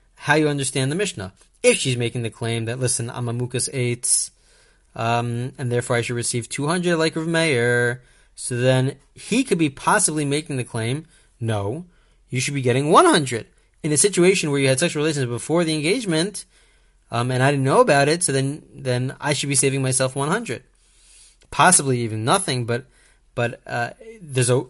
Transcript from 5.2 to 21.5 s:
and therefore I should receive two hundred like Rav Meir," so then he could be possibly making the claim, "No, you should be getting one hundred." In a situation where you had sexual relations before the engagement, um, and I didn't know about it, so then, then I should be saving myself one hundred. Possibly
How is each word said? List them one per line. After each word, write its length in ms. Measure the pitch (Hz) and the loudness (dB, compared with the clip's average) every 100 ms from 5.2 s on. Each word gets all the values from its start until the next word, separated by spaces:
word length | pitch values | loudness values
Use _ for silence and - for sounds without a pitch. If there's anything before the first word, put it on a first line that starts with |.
| 120 117 127 - | -2 -4 -6 -6
and 140 | 127 | -2
therefore 260 | 120 - 120 | -2 0 -2
I 40 | |
should 140 | 117 120 | -2 -4
receive 320 | 117 123 113 | -4 -4 -6
two 200 | - 147 | -4 -2
hundred 300 | 180 175 165 | 0 0 0
like 180 | 160 160 | 0 -2
Rav 120 | 160 | -2
Meir," 760 | 165 165 123 120 120 120 123 - _ _ - | 0 2 2 2 2 0 -2 -10 _ _ -12
so 200 | - 120 | -6 0
then 400 | 127 131 131 - _ | 4 4 2 -4 _
he 300 | - - 226 | -14 -2 0
could 140 | 262 185 | 2 0
be 120 | 156 | 0
possibly 540 | - - 202 - 156 | 0 2 2 2 0
making 340 | 143 151 156 135 | 0 -2 -2 -6
the 60 | |
claim, 440 | 117 117 113 143 160 _ _ - | -4 -4 -4 -4 -8 _ _ -8
"No, 460 | 113 107 101 143 180 _ _ _ - | -4 -2 -4 -6 -12 _ _ _ -8
you 100 | 127 | -4
should 140 | 131 | -2
be 80 | 143 | -2
getting 300 | 123 123 147 | 0 2 6
one 140 | 220 349 | 6 6
hundred." 420 | 220 131 117 - _ _ _ | 4 0 -6 -8 _ _ _
In 80 | 160 | -2
a 60 | 151 | 2
situation 540 | 208 185 175 185 156 | 2 4 4 4 0
where 80 | 143 | 0
you 80 | 135 | 2
had 120 | 131 | 2
sexual 220 | 170 156 | 0 0
relations 240 | 156 147 123 | -2 -2 -4
before 380 | 117 - 165 | -4 -2 0
the 100 | 160 | 0
engagement, 720 | 156 147 247 208 160 190 - - _ _ _ _ _ - | 0 0 -2 0 -2 -2 -6 -16 _ _ _ _ _ -8
um, 220 | 117 123 | -4 -2
and 120 | 127 | 2
I 80 | 135 | 2
didn't 140 | 143 131 | 2 2
know 160 | 190 | 4
about 260 | 247 143 143 | 6 6 4
it, 160 | 170 | 2
so 80 | - | 0
then, 320 | 135 135 151 - | 0 -2 -6 -12
then 420 | 127 135 123 127 - | -10 -4 -2 -4 -4
I 140 | 143 | -4
should 160 | 147 143 | -2 0
be 60 | 139 | 2
saving 260 | 139 135 | 2 0
myself 340 | 131 127 131 135 | -2 0 -2 -2
one 140 | 139 | -2
hundred. 340 | 208 226 113 _ _ _ _ _ - - _ | -2 -4 -10 _ _ _ _ _ -20 -20 _
Possibly 500 | - | -8